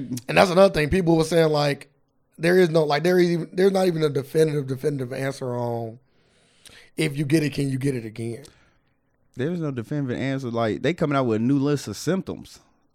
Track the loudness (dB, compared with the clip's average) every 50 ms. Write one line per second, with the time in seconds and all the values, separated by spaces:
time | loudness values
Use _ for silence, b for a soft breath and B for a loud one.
0 | 0 -6 -8 -10 -6 -2 4 4 4 4 6 6 6 6 6 2 0 2 0 0
1 | 4 4 4 2 2 2 4 2 4 4 2 2 0 0 -2 -4 -8 _ _ _
2 | _ _ _ _ _ _ _ -2 0 2 4 6 4 4 4 2 2 2 0 0
3 | 2 2 4 4 4 4 2 -2 -4 -6 -2 2 2 2 4 4 2 2 2 2
4 | 0 0 0 -2 -6 -2 2 2 2 2 2 -2 -4 -6 -8 -4 -4 -4 -4 -4
5 | -6 -6 -6 -6 -6 -6 -6 -6 -8 -6 -6 -4 -4 -4 -4 -6 -8 -10 -14 -18
6 | _ b b b b b b b b b b b b b b b b b b -4
7 | -4 -2 -2 -4 -2 0 0 0 0 0 -2 -4 -4 -4 -4 -4 -4 -4 -4 -4
8 | -8 -10 -10 -10 -10 -8 -10 -10 -14 -20 _ _ _ _ _ _ _ _ _ _
9 | _ _ _ _ _ _ _ -8 -6 -6 -4 -4 -6 -6 -6 -8 -8 -6 -6 -6
10 | -4 -4 -4 -4 -4 -4 -4 -6 -6 -6 -4 -2 -2 -2 -2 -2 -2 -4 -2 -2
11 | -2 -2 0 0 0 0 0 0 2 2 0 2 2 0 -2 -2 -4 -8 -10 -8
12 | -4 -2 -2 -2 -4 -8 -12 -14 -14 -20 -20 -20 _ _ _ _ _ _ _